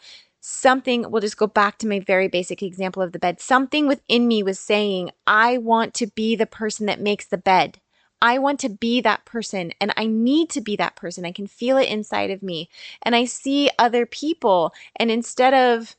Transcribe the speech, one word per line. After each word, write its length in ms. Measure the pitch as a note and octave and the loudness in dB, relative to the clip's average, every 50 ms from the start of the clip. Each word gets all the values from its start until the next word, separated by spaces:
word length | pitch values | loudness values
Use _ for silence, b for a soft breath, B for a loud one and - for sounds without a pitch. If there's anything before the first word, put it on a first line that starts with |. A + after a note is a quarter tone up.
| B B B B B B B B | B B B B B B B B
something, 680 | - - - - - C4 C4 C4 - B3+ A#3+ A#3+ A3 - | -18 -16 -6 2 2 2 2 2 0 -2 -2 -2 -2 -2
we'll 120 | G3 A3+ | -2 -2
just 160 | G3 G#3+ - - | -2 -2 -2 -2
go 80 | A3 | -2
back 320 | G3+ - A3 G#3 G3+ - - | 0 2 2 2 2 0 -4
to 100 | - A3 | -4 -2
my 100 | G3+ G3 | -2 -2
very 300 | G3 - F#3+ F#3 F#3+ F#3+ | 0 0 2 2 2 2
basic 340 | - F3+ F3+ - F#3 - | 0 -2 -4 -4 -8 -8
example 400 | G3+ F#3 F3+ F#3 F#3+ F#3 F#3 F#3+ | -8 -8 -6 -6 -6 -6 -4 -4
of 100 | F#3 F3 | -4 -4
the 60 | F3+ E3 | -4 -4
bed. 220 | - F3+ F3 - | -2 -2 -2 -4
Something 460 | - - C4 C4 C4+ C4 - D4+ D4 C#4 | -2 2 2 2 2 2 0 0 2 2
within 400 | C#4+ - _ - A3 A#3+ A#3+ A#3+ | 0 0 _ 0 2 2 4 4
me 140 | A3+ G#3+ | 2 2
was 160 | G3 F#3+ F#3+ - | 0 -2 -4 -4
saying, 520 | - - G#3+ G#3 G#3 G3+ F#3+ F#3 F3+ - - _ - | -2 0 0 2 2 0 -2 -4 -6 -8 -10 _ 0
"I 300 | - G#3 G#3+ A3+ A#3+ B3+ B3+ | 2 4 4 4 4 2 0
want 360 | A3+ A3+ A3+ A3+ A3+ - - | 0 2 2 2 2 -2 -4
to 140 | - A#3+ G3+ | -6 -6 -6
be 280 | - - A3 A3 A3+ | -4 -4 -2 0 0
the 100 | F#3+ A3 | 0 -2
person 400 | - - - A3 G#3+ - - G#3+ | -2 -4 -8 -8 -6 -6 -4 -4
that 140 | G3+ E3+ - | -4 -4 -2
makes 240 | G3 G#3 G#3 - - | -2 -2 -2 -4 -4
the 140 | - G#3 F#3 | -8 -6 -2
bed. 420 | - F#3+ F#3 F3+ D3+ - - - _ _ _ _ _ _ _ - | 2 4 4 4 2 0 -4 -16 _ _ _ _ _ _ _ 0
I 140 | A3+ A#3 B3 | 2 2 2
want 240 | C4+ C4+ C#4 C#4+ C#4 | 2 0 0 -2 -2
to 80 | - B3+ | -4 -6
be 320 | G3 - A#3 A#3 A#3+ B3 | -6 -4 -2 0 0 2
that 240 | G#3+ G#3+ G#3 - _ | 2 2 0 0 _
person, 480 | - - A#3 G#3 - - F#3+ F3 E3 - - | -10 -8 -8 -8 -6 -6 -6 -6 -6 -6 -4
and 140 | G3+ G#3 - | -4 -4 -2
I 80 | - G#3+ | -2 -2
need 460 | A3 A3 A3 A3+ B3 C#4+ D#4+ E4+ - | -2 0 0 2 2 2 2 2 0
to 100 | - C#4+ | -4 -8
be 160 | A3 G#3 G#3 | -6 -4 -4
that 180 | F#3 F3+ E3 - | -2 -4 -4 -4
person. 300 | - - E3+ F3 - F3+ | -8 -12 -12 -10 -8 -10
I 80 | E3+ | -10
can 140 | F3+ - G3+ | -10 -10 -12
feel 320 | G3+ _ - A#3 B3 C4 C4+ | -12 _ -6 0 2 2 2
it 100 | C4 - | 2 0
inside 420 | G#3+ G#3+ G#3 - G#3+ G#3 G3+ G3 | -2 -6 -6 -4 -4 -4 -2 -4
of 120 | G3 F#3+ | -4 -6
me." 260 | G3 F#3 F3 D#3 E3 B B B B B B B | -8 -8 -8 -8 -10 B B B B B B B
And 140 | B A3 A#3+ | B 0 2
I 80 | A#3 B3 | 2 0
see 460 | A#3 - - - C4+ C#4 C#4+ C#4+ C4+ - - | 0 -4 -8 -4 -2 0 2 2 2 2 4
other 260 | A3+ A#3+ A3 A#3+ A#3+ | 2 2 2 0 -2
people, 680 | A#3 - - - D4+ E4+ - - A3+ F#3+ F3+ D#3+ E3 B B B B B | -2 -6 -8 -4 -4 -4 0 2 2 4 4 2 0 B B B B B
and 140 | - A3+ A#3 | -4 -2 0
instead 440 | A3 A#3 A#3 - - - B3+ C4 C4+ | 0 -2 -2 -4 0 2 4 4 6
of 420 | C4 B3+ B3 A#3 A3+ A3+ - - | 6 6 4 2 2 -2 -8 -16